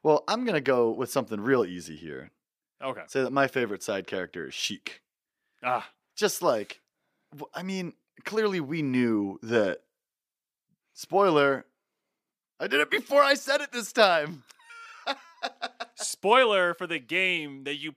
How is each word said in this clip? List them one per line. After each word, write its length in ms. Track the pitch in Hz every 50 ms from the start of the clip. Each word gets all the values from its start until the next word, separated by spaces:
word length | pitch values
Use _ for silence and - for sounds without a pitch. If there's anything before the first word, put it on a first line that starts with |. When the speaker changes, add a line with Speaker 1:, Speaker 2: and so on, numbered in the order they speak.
Speaker 1:
Well, 220 | - 156 151 143 -
I'm 160 | - 202 233 254
gonna 160 | 233 190 151
go 300 | 131 135 131 123 120 113
with 220 | 110 101 127 -
something 280 | - 139 120 - 110 101
real 240 | 101 127 135 127 107
easy 320 | 87 90 87 82 - 78
here. 360 | 76 82 78 71 64 - - _ _ _ _ _ _ _ _ _ _ 135
Speaker 2:
Okay. 200 | 135 123 98 80
Speaker 1:
Say 160 | - - 139
that 100 | 131 120
my 160 | 131 139 139
favorite 360 | 127 - 131 120 104 104 92 -
side 240 | - 104 98 90
character 400 | - - 95 90 85 - 90 78
is 80 | 65 -
Sheik. 480 | - - - 104 - _ - - - _ _ _ _ _ _ _ _ _ _ _ _
Speaker 2:
Ah. 260 | - 123 127 120 - - _ _ _ _ _
Speaker 1:
Just 260 | - 214 190 - -
like, 400 | 175 165 127 107 101 _ - _ _ _ _ _ _ _ _ _ _ _
w-, 160 | - 143 147 - -
I 80 | 151
mean, 320 | 180 190 190 190 180 165 - _ _ _ _ - -
clearly 360 | - 202 220 220 208 190 175
we 220 | 147 131 160 165
knew 560 | 151 135 127 127 123 117 113 104 101 98 95 - -
that, 380 | 110 120 113 104 95 82 - _ _ _ _ _ _ _ _ _ _ _ _ _ _ _ _ _ _ _ _ _ _ _
spoiler, 760 | - - _ 165 196 202 190 160 147 143 139 135 127 - _ _ _ _ _ _ _ _ _ _ _ _ _ _ _ _ _ _ _
I 60 | -
did 140 | - 240 285
it 100 | 302 302
before 320 | - 427 - - 277 285
I 140 | 285 285 285
said 260 | - - - 277 294
it 100 | 285 277
this 220 | - 240 214 - -
time. 480 | 240 220 190 175 160 147 151 175 135 _ _ - _ _ _ - - - - - - -
<laughs> 100 | - 269 - - - _ _ 233 247 247 _ - 233 _ _ 233 _ _
Speaker 2:
Spoiler 760 | - 214 - - _ - 196 226 262 262 226 208 190 180 175 165
for 140 | - 185
the 120 | 165 170 156
game 640 | 127 110 160 185 190 185 180 165 151 143 139 135 135
that 100 | 143 147
you 200 | 147 147 156 139